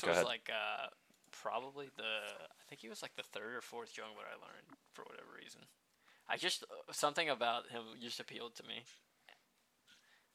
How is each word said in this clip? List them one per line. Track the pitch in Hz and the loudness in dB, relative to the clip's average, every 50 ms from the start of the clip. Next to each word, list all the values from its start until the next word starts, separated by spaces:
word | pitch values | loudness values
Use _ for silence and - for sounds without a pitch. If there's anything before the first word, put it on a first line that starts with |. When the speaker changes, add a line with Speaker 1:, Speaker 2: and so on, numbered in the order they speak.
| - | 6
Speaker 1:
go | 87 | 8
Speaker 2:
was, | 85 90 | 8 8
Speaker 1:
ahead. | 85 | 8
Speaker 2:
like, | - 117 113 - - | 8 4 0 -2 -2
uh, | 113 110 107 107 107 101 - - - - _ _ _ _ _ - - | 0 0 0 0 0 0 -2 -6 -8 -12 _ _ _ _ _ -18 -14
probably | - - 110 107 117 127 135 139 143 143 135 - | -6 -2 0 0 0 0 -2 -6 -8 -10 -8 -6
the, | - 110 | -4 0
I | 110 110 107 104 104 104 - 80 - - - - - | 0 0 0 0 -4 -6 -8 -10 -14 -16 -20 -18 -18
think | 143 - - | -16 -14 -12
he | 113 | -10
was, | 107 - 160 | -8 -8 -8
like, | 127 - | -8 -8
the | - - | -8 -10
third | - - 104 104 113 123 | -8 -6 -6 -6 -4 -6
or | 117 | -6
fourth | - - 120 117 113 107 - | -8 -8 -8 -8 -8 -8 -8
jungler | 110 110 110 107 101 107 110 | -10 -10 -10 -10 -10 -10 -10
I | 110 | -10
learned | 107 107 - 107 107 98 - - - _ _ - | -12 -12 -14 -16 -18 -18 -20 -20 -20 _ _ -14
for | - - | -14 -12
whatever | - - - - - - - - | -12 -12 -14 -14 -14 -16 -16 -16
reason. | - - - - - _ _ _ _ _ _ _ - - - _ - | -16 -16 -18 -20 -20 _ _ _ _ _ _ _ -20 -20 -12 _ 2
I | - | 2
just, | - - 185 - - - | 4 6 4 4 2 0
uh, | - - - - - 151 | -6 -10 -10 -10 -6 2
something | - - 147 143 175 165 151 | 4 4 6 6 6 4 4
about | 135 110 120 117 117 120 - - | 6 6 6 6 6 4 0 -2
him | 123 117 113 110 110 123 | -4 -6 -6 -6 -8 -8
just | 117 120 - - | -6 -6 -4 -6
appealed | 120 - - - 117 117 - | -6 -6 -6 -6 -6 -6 -8
to | - - | -10 -10
me. | - 110 113 123 - - - _ _ _ _ _ - - - _ _ _ _ _ _ _ _ _ - - - - _ - - _ _ _ | -8 -8 -8 -8 -10 -16 -20 _ _ _ _ _ -20 -20 -20 _ _ _ _ _ _ _ _ _ -20 -20 -20 -20 _ -20 -20 _ _ _